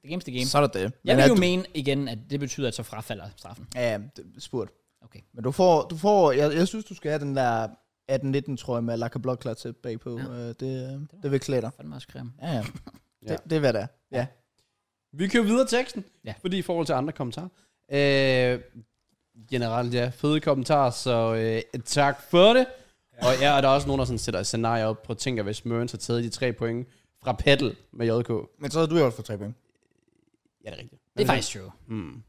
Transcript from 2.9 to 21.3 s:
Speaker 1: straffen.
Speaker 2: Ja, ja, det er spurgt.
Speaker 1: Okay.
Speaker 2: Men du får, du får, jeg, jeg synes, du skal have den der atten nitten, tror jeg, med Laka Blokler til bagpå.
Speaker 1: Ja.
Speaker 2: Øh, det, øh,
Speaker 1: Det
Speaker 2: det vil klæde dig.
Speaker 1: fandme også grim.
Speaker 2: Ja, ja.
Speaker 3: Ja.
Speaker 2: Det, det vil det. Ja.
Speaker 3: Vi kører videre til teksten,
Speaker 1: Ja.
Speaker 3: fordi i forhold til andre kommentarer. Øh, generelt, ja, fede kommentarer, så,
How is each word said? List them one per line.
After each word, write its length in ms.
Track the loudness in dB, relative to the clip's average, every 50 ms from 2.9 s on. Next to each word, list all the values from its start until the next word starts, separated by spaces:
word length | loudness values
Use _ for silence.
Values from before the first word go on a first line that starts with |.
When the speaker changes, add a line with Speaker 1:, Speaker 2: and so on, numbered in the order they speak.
| -10 -12 -10 -10 -10 -10 -10 -16 -16
Speaker 1:
straffen. 320 | -18 -18 -18 -16 -16 -16 -12 -6
Speaker 2:
Ja, 160 | -4 -2 -2
ja, 60 | -2
det 280 | -4 -6 -12 _ -20 -20 -20 -20
er 40 | -20
spurgt. 300 | -14 -6 -6 -6 -6 -6 _ _ _ _ _ _ _
Speaker 1:
Okay. 140 | -20 _ -20 _ _ _
Speaker 2:
Men 100 | -6 -6
du 80 | -4
får, 300 | 2 4 6 6 6 6 4
du 140 | -2 -6
får, 340 | 0 2 4 6 6 6 6
jeg, 220 | 6 4 2 2 4
jeg 120 | 2 0
synes, 180 | 0 0 -8 -10
du 100 | -12 -18
skal 160 | -8 -6 -4
have 80 | -4 -2
den 160 | -4 -2 0
der 320 | 0 2 2 0 0 -2 -6 -8 _ _ _ _ _ _
atten 240 | -4 -4 -2 0 0
nitten, 260 | -2 -2 -2 -4 -8
tror 180 | -8 -4 -4 -4
jeg, 80 | -2 -2
med 140 | -2 -2
Laka 220 | -4 -4 -4 -6 -4
Blokler 340 | -4 -4 -4 -4 -6 -8 -8
til 200 | -8 -10 -12 -12
bagpå. 460 | _ -10 -10 -10 -10 _ -10 -10 -8
Speaker 1:
Ja. 40 | -10
Speaker 2:
Øh, 220 | -10 -10 -10 -10
det, 80 | -12 -10 _
øh, 60 | -8 -6 -6 -6 -8 -10
Speaker 1:
Det 160 | -10 -12 -12 -14 -14 -8 -4
Speaker 2:
det 80 | -2
vil 80 | -2 -2
klæde 220 | 0 -2 -2 -2
dig. 100 | -2 -4 -10
Speaker 1:
fandme 180 | -12 -16 -16 -16
også 120 | -16 -18
grim. 240 | _ -16 -16 -14 -14 -16 _
Speaker 2:
Ja, 60 | -8 -4
ja. 120 | -4 -4 -4 -6 -10 -14 -18 -18 -20 -20 _ _ _ _ -8
Speaker 3:
Ja. 40 | -8 -8
Speaker 2:
Det, 60 | -8 _ -4
det 120 | -2 2
vil 120 | 2 2 2
det. 140 | 0 -4 -6 _ _ _ _
Ja. 140 | -4 -4 -4 -4 _ _ _ _ _ _ _ _ _ _ _ _ _ _ _ _ -6
Speaker 3:
Vi 140 | -4 -2
kører 160 | 2 2 2 4
videre 240 | 4 4 2 2
til 100 | 2 2
teksten, 280 | -2 -2 -2 -8 -12 -12 _ _ _ _
Speaker 1:
Ja. 80 | -14 -14 -8
Speaker 3:
fordi 160 | -6 -2 -2
i 40 | -2
forhold 240 | -2 -2 -2 -2 0
til 80 | 0 0
andre 200 | 0 -2 -4 -6
kommentarer. 340 | -6 -8 -8 -8 -10 -12 -14 _ _ _ _ _ _ _ _
Øh, 680 | 0 2 2 4 4 4 4 4 4 4 4 2 0 -2 -6 -14 _ -20 -20 _ _ _ _ _ _ _ _ _ _ -20 -10 _
generelt, 440 | -4 -2 -2 0 0 -2 -2 0 0
ja, 180 | -2 -2 -2 -4
fede 240 | -2 0 0 0 2
kommentarer, 500 | 2 0 0 0 2 2 4 4 4 2
så, 420 | 0 -2 -2 0 0 2 2 2